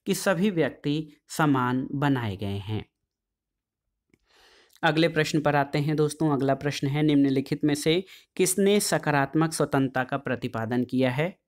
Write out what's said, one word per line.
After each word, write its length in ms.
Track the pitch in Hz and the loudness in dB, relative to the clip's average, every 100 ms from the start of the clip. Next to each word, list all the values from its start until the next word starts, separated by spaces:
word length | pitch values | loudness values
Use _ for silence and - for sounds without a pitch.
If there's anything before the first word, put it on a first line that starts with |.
| - | -4
कि 80 | |
सभी 360 | 190 202 175 214 | -2 0 0 0
व्यक्ति 580 | 165 131 - 147 151 156 - - | 0 -2 -2 -4 -4 -6 -16 -10
समान 600 | - 156 131 123 127 - | -2 2 2 0 -2 -4
बनाए 440 | 139 143 131 110 92 | -2 0 0 -2 -6
गए 220 | 101 101 | -6 -6
हैं। 260 | 98 107 - _ _ _ _ _ _ _ _ _ _ _ _ _ _ _ _ _ _ - | -6 -8 -8 _ _ _ _ _ _ _ _ _ _ _ _ _ _ _ _ _ _ -2
अगले 260 | 165 156 165 | 0 2 2
प्रश्न 320 | 156 151 156 | 2 0 0
पर 160 | 147 143 | 2 2
आते 220 | 139 156 | 0 -2
हैं 180 | 143 151 | 0 0
दोस्तों। 340 | 151 - 156 | 0 0 0
अगला 240 | 135 135 | 2 0
प्रश्न 320 | 135 143 - 143 | 0 -2 -2 -2
है, 140 | 147 | 0
निम्नलिखित 640 | 151 143 139 135 139 147 | 4 4 4 2 -2 -2
में 100 | 151 | 0
से 300 | 147 160 170 - - _ - | 0 0 0 -2 -16 _ -2
किसने 440 | 180 202 196 208 | 0 2 4 4
सकारात्मक 720 | - 156 156 143 139 156 160 | 2 -2 0 0 2 0 0
स्वतंत्रता 520 | 160 147 139 131 131 | 0 0 0 0 -2
का 120 | 127 135 | -4 -4
प्रतिपादन 680 | 131 117 123 113 113 123 | -4 -6 -6 -6 -4 -2
किया 260 | 120 127 127 | -2 0 0
है? 280 | 127 170 - | 0 -4 -6